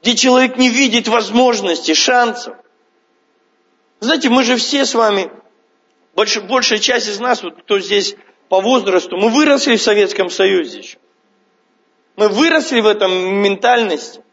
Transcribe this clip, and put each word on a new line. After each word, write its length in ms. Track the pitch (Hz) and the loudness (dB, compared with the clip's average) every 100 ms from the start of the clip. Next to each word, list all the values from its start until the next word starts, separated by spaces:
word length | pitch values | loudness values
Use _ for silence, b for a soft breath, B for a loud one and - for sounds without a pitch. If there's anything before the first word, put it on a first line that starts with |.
где 140 | 226 233 | -2 0
человек 420 | 262 254 254 254 | 2 4 2 2
не 120 | 254 | 0
видит 380 | 233 269 226 220 | 2 0 0 0
возможностей, 880 | 233 202 226 254 226 196 160 - 156 | -2 0 2 2 2 -2 -4 -2 0
шансов. 580 | - 247 240 214 - 98 _ _ _ _ _ _ _ _ _ _ _ _ _ _ | 2 2 2 -2 -12 -18 _ _ _ _ _ _ _ _ _ _ _ _ _ _
Знаете, 300 | 220 269 254 | -2 0 2
мы 140 | 247 | 2
же 120 | 233 247 | 2 0
все 300 | - 285 269 | -2 -2 -2
с 80 | |
вами, 380 | 240 226 202 170 - _ _ _ _ _ _ _ - | 0 0 0 -4 -10 _ _ _ _ _ _ _ -4
больш-, 260 | 214 214 | -2 -2
большая 360 | 190 254 247 214 | -2 -2 0 -2
часть 320 | - 240 220 | 0 -2 -4
из 100 | 202 | -6
нас, 220 | 247 233 | -4 -4
вот 140 | 180 - | -4 -16
кто 160 | - 202 | -4 -4
здесь 360 | 175 202 185 - b b _ | 0 -2 -2 -8 b b _
по 140 | 185 | 0
возрасту, 560 | 196 254 202 180 180 175 | 2 0 2 -2 -2 -2
мы 120 | 214 | 0
выросли 480 | 233 302 277 285 233 | 2 2 2 2 0
в 40 | |
Советском 480 | - 208 196 - 185 | 2 2 2 0 -4
Союзе 480 | - 196 190 143 - | 0 0 2 -2 -10
еще. 200 | - - _ _ _ _ _ _ _ _ _ _ _ - | -18 -20 _ _ _ _ _ _ _ _ _ _ _ -2
Мы 100 | 208 | 0
выросли 540 | 196 320 320 - 247 | 2 2 2 0 0
в 40 | 214 | 2
этом 260 | 208 190 185 185 196 | 2 0 -2 -2 -2
ментальности. 800 | 202 196 240 240 220 151 - - _ | -2 0 0 0 0 -4 -8 -20 _